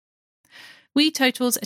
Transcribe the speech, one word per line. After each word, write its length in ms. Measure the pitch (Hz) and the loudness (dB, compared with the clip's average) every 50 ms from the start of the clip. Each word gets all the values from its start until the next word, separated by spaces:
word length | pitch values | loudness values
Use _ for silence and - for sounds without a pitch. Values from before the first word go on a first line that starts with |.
| _ _ _ _ _ _ _ _ _ _ _ - - - - - _ _ _ | _ _ _ _ _ _ _ _ _ _ _ -20 -20 -20 -20 -20 _ _ _
We 140 | 277 302 311 | 2 2 2
totals 480 | - - 269 254 - - 254 247 226 - 214 | 2 0 0 0 0 0 -2 -2 -2 -4 -6